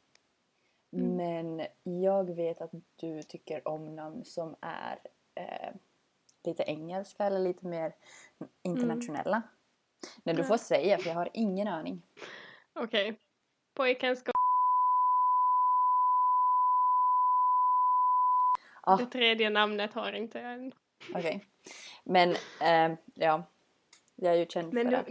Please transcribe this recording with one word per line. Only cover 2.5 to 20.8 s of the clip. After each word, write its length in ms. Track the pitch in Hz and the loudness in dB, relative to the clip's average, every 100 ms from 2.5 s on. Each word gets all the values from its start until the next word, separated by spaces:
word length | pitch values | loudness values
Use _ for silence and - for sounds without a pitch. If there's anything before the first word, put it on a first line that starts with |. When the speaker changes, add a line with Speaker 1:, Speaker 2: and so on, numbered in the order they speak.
| 165 | -4
Speaker 2:
att 100 | 165 165 - - | -10 -14 -18 -12
du 260 | 165 156 | -8 -8
tycker 460 | 147 170 - 156 - | -10 -14 -10 -8 -6
om 280 | 156 156 156 | -8 -8 -12
namn 280 | 156 156 | -12 -12
som 320 | - - 160 - | -12 -8 -8 -8
är, 380 | - - - - - - _ | -10 -8 -8 -10 -14 -20 _
eh, 400 | - - - - - - _ _ _ _ _ | -12 -10 -10 -10 -12 -18 _ _ _ _ _
lite 180 | - 165 | -6 -4
engelska 640 | - 156 160 185 202 - | -4 -6 -6 -8 -8 -2
eller 160 | 202 196 | 0 2
lite 260 | 185 180 185 | 0 -2 -6
mer 280 | 170 160 - - - - _ - _ | -6 -6 -8 -18 -20 -20 _ -18 _
internationella. 720 | - 180 240 233 240 147 - 208 | -6 -2 0 -2 -4 -6 -2 -2
Speaker 1:
Mm. 120 | 226 _ _ _ _ _ - - | -2 _ _ _ _ _ -18 -8
Speaker 2:
Nej, 120 | - | -2
du 80 | 165 | -2
Speaker 1:
Ja. 60 | 247 | 2
Speaker 2:
får 80 | 226 | 0
säga, 420 | - 156 160 180 | 2 2 4 2
för 100 | 175 | 0
jag 60 | 165 | -4
har 120 | 175 | -4
ingen 340 | - 220 185 208 | -2 0 0 -2
aning. 340 | 170 160 180 - - - - - - _ | -4 -6 -10 -12 -18 -16 -16 -18 -20 _
Speaker 1:
Okej. 480 | - 226 220 202 220 _ _ _ _ _ | -8 -2 0 0 -4 _ _ _ _ _
Pojken 420 | - 254 254 262 254 | 0 2 2 2 0
ska 160 | - - - - - 1017 988 988 988 988 988 988 988 988 988 988 988 988 988 988 988 988 988 988 988 988 988 988 988 988 988 988 988 988 988 988 988 988 988 988 988 988 988 1017 - - - | 0 2 2 4 4 4 4 2 2 2 2 2 2 2 2 2 2 2 2 2 4 4 2 2 2 2 2 2 2 2 2 2 2 2 2 2 2 2 2 2 2 2 0 -2 -6 -6 2
Speaker 2:
Ah. 100 | 190 | 2
Speaker 1:
Det 100 | 247 | 0
tredje 440 | 254 226 226 214 | 0 0 2 2
namnet 440 | 208 208 208 208 | 2 2 0 -4
har 180 | 226 202 | -6 -6
inte 260 | 202 226 233 | -6 -8 -10
jag 140 | 240 | -12
än. 200 | 247 254 - | -12 -12 -16